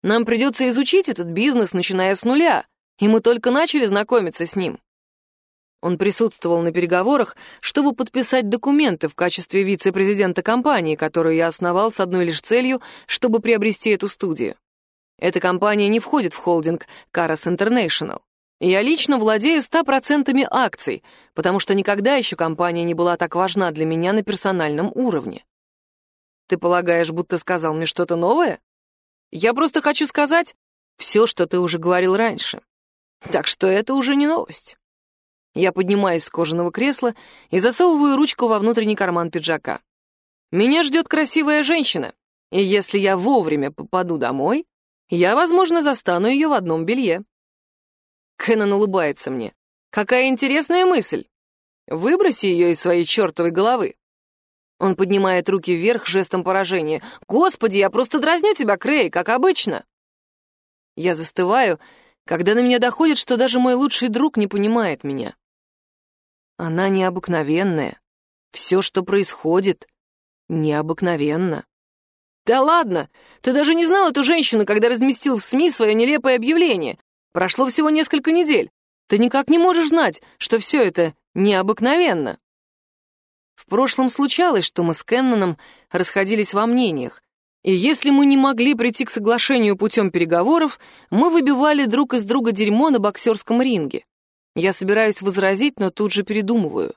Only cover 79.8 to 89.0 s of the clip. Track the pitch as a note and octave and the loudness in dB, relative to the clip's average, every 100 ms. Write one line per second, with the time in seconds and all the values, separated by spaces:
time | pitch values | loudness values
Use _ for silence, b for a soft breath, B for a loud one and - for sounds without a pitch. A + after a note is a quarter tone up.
79.8 | D#4 E4 B3 D#3 b b - A3+ - D4+ | 2 2 2 -2 b b -2 -2 0 2
80.8 | G#3 E3+ E3 - _ - G3+ F#3+ F#3+ G#3+ | 2 2 -2 -2 _ 0 2 2 0 0
81.8 | A#3 D#4 F4 F3+ B2+ - _ _ _ _ | 2 2 2 0 -4 -8 _ _ _ _
82.8 | _ _ _ _ _ _ _ _ - G#3 | _ _ _ _ _ _ _ _ -4 0
83.8 | C4 - C4 - C#4 - F4+ A3+ E3+ - | 0 0 -2 0 -2 2 2 2 -2 -2
84.8 | E3+ D#3+ - B3 C4 A3+ F#3 D#3+ b b | -2 -2 -2 0 0 0 0 -4 b b
85.8 | b F3+ F3+ G3+ G3 G#3+ G#3+ G3 A3+ A#3+ | b -4 -2 -2 0 0 0 0 0 2
86.8 | A#3 D3+ B2 - _ _ _ _ - F#3 | 0 -2 -8 -12 _ _ _ _ -2 0
87.8 | A#3 D4 C#4+ C#4 C#4 C#4 C4+ A#3+ B3 B3 | 2 0 2 4 4 4 2 2 0 2
88.8 | A#3+ A3+ | -2 -2